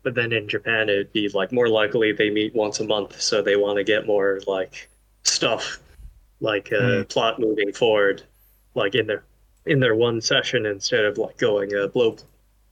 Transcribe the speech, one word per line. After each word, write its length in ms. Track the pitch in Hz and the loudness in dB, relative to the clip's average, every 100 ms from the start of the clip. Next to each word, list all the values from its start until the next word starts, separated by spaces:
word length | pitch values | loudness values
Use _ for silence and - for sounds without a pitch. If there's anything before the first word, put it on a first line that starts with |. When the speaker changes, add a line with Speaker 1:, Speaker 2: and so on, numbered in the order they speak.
Speaker 1:
But 140 | 131 123 | -4 -2
then 160 | 117 | -2
in 160 | 113 104 | -2 -2
Japan, 420 | 107 113 113 107 | -6 -2 0 2
it 60 | 101 | 0
would 180 | 98 | 0
be, 160 | 110 101 | -2 -2
like, 220 | 98 95 | -2 -2
more 160 | 123 117 | 0 2
likely 440 | 110 107 117 110 | 2 2 2 0
they 200 | 104 107 | 2 0
meet 240 | 104 110 113 | 0 0 0
once 240 | 104 - | -2 -2
a 60 | 107 | -2
month, 360 | 107 95 - | -2 -4 -6
so 200 | - 107 | -2 0
they 140 | 101 101 | 2 2
wanna 280 | 101 101 | 2 0
get 240 | 101 107 107 | 0 0 2
more, 320 | 104 98 95 98 | 0 0 -2 -2
like, 420 | 95 92 - - _ _ _ | -4 -4 -10 -20 _ _ _
stuff, 540 | - - 127 110 - - - - - - _ _ | -4 -2 0 -2 -4 -12 -18 -20 -20 -20 _ _
like, 320 | 113 104 - | -2 -2 -2
uh, 320 | 107 101 98 | 0 2 0
Speaker 2:
Mm. 60 | 95 | -2
Speaker 1:
plot 300 | 135 113 127 | 0 0 0
moving 320 | 113 107 101 | 0 0 -2
forward, 500 | - 120 107 98 95 - _ _ _ _ | 0 2 4 2 0 -10 _ _ _ _
like, 220 | 127 101 - | -4 0 0
in 100 | 107 | -2
their, 180 | 101 - _ _ _ - | -6 -8 _ _ _ -2
in 140 | 143 | 2
their 120 | 127 | 4
one 280 | 110 120 117 | 4 2 0
session 440 | - 131 - 123 107 | 0 0 0 -2 -2
instead 400 | 98 - 120 104 | -4 -2 2 2
of, 120 | 101 | 0
like, 200 | 107 - | -6 -2
going, 380 | 120 101 98 101 | 0 0 0 -2
uh, 120 | 98 | 0
blow, 280 | 127 113 110 - _ _ _ _ | 2 0 0 -14 _ _ _ _